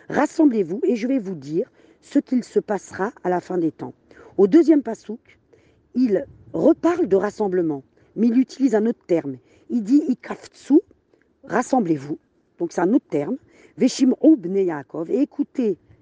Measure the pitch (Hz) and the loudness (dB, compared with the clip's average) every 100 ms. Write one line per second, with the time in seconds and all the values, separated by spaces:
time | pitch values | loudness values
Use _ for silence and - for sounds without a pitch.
0 | - - 294 - 311 226 160 202 330 240 | -8 -4 -2 2 2 2 -2 -2 -2 -2
1 | 233 269 190 170 135 160 254 _ _ _ | -2 -4 -4 -10 -6 -6 -6 _ _ _
2 | _ 294 - 247 - 208 - 202 - - | _ -4 0 -2 -2 -4 -2 -4 -8 -8
3 | 196 - 180 180 - 185 160 - 127 - | -8 -6 -4 -4 -4 -4 -4 -6 -12 -16
4 | _ - - - 202 294 285 302 226 214 | _ -20 -8 0 4 6 6 4 0 -8
5 | - 220 _ _ _ _ _ _ _ 247 | -12 -16 _ _ _ _ _ _ _ -2
6 | 254 190 - - - - 254 330 330 349 | 0 0 -2 -14 -10 0 2 2 0 0
7 | 262 190 208 - 208 185 160 143 - _ | 0 0 0 -2 -2 -2 -2 -4 -10 _
8 | _ - 233 233 254 - 262 208 220 - | _ -2 2 2 0 0 0 2 0 -2
9 | - 165 143 131 _ _ - 240 196 285 | -2 -2 -2 -10 _ _ -6 -4 2 2
10 | 311 247 - - - - - 294 - _ | 2 -4 -8 -14 -16 -12 2 2 2 _
11 | _ _ _ _ - 180 247 - 175 151 | _ _ _ _ -4 -4 0 0 0 -2
12 | 139 156 _ _ _ - 175 - 175 262 | -4 -12 _ _ _ -10 -8 -2 -2 -2
13 | - 151 147 262 _ _ _ - 240 - | -4 -6 -6 -8 _ _ _ -2 -2 2
14 | 262 226 294 311 175 196 185 151 - 151 | 0 2 4 4 2 -2 -2 -4 -8 -10
15 | 165 240 285 - - - 226 175 _ _ | -4 -2 -2 -4 -8 -4 -2 -4 _ _